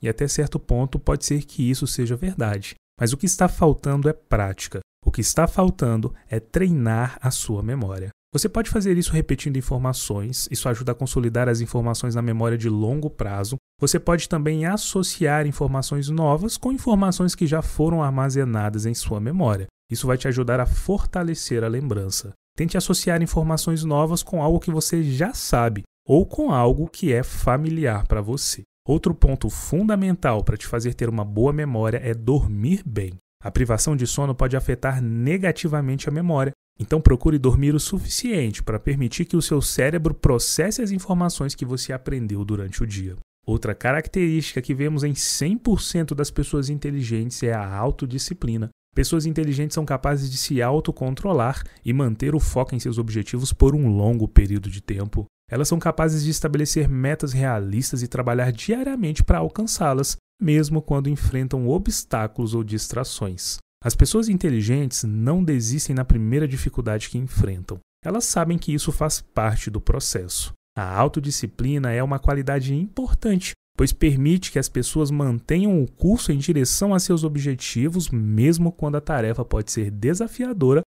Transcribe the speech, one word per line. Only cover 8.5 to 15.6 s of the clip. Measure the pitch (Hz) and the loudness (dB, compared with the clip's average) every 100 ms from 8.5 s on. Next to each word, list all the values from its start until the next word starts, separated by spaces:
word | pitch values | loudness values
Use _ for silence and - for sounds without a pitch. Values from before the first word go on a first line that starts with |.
| - 220 | -2 0
fazer | 226 196 175 | 0 2 2
isso | 170 | 2
repetindo | 156 151 135 151 135 | 0 0 -2 -2 -4
informações, | - 127 131 127 - 101 104 127 - | -2 -2 0 -2 -4 -4 -4 -6 -6
isso | 127 131 | -4 -2
ajuda | 117 123 | -2 -2
a | 120 | -4
consolidar | 131 135 120 117 123 | -2 0 0 0 0
as | 117 | 0
informações | 113 123 117 113 127 117 | -2 -2 -2 -2 -2 -2
na | |
memória | 117 113 117 117 | -2 0 0 0
de | 113 | 0
longo | 107 110 - 113 | 0 0 -2 -4
prazo. | - 104 101 101 131 _ - | -6 -6 -4 -4 -6 _ -2
Você | 139 165 | 0 2
pode | - 170 - | 2 0 0
também | 165 151 156 160 | -2 0 0 0
associar | 208 - 196 180 - 151 147 147 | -2 -2 -2 -2 0 0 2 0
informações | 139 | 0